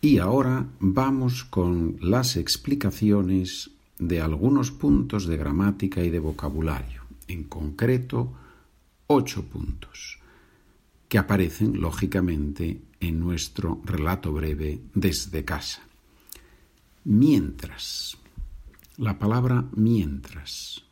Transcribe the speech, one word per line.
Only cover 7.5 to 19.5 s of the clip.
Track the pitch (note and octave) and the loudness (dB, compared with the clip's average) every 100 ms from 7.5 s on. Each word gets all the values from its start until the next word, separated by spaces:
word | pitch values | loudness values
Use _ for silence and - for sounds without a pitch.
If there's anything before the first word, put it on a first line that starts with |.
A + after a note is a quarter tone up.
| E2 D2+ D2 A#2 B2+ B2+ A#2+ B2 - - - _ _ _ _ _ | -8 -8 -2 0 0 0 -4 -4 -8 -20 -20 _ _ _ _ _
ocho | C#3+ - - E2 | 2 2 -6 -8
puntos, | - D2+ - - - - - - - _ _ _ _ _ _ _ | -8 -6 -8 -10 -18 -16 -18 -20 -20 _ _ _ _ _ _ _
que | A2 | 2
aparecen, | F#2 G2+ F2 - G#2 F#2+ | 4 2 2 2 0 0
lógicamente, | E2 - - F#2+ F2+ D#2+ D2 C#2+ E2+ - - _ | -2 -2 -2 0 0 0 -4 -4 -6 -6 -12 _
en | E2+ D#2+ | -4 -2
nuestro | E2+ F2 - - F2 - | -2 -2 -6 -4 -4 -4
relato | - E2 D#2 F#2 - | -4 -2 0 -2 -2
breve | D2+ D2+ D2+ D#2 F#2+ - | -4 -4 -4 -4 -6 -4
desde | - F#2+ D#2+ - D#2+ | 0 0 0 -4 -6
casa. | D2 D2+ - - - _ _ _ _ - - _ _ _ _ _ | -4 -6 -6 -12 -16 _ _ _ _ -20 -20 _ _ _ _ _
Mientras. | - G#2+ C#3+ C3 D2+ B1+ - - - - - - - - - - - - - - | 2 6 6 6 2 -6 -14 -12 -12 -10 -10 -12 -18 -14 -12 -12 -20 -20 -20 -4
La | A2 G2+ | -2 0
palabra | G#2 A#2 B2+ | 2 2 2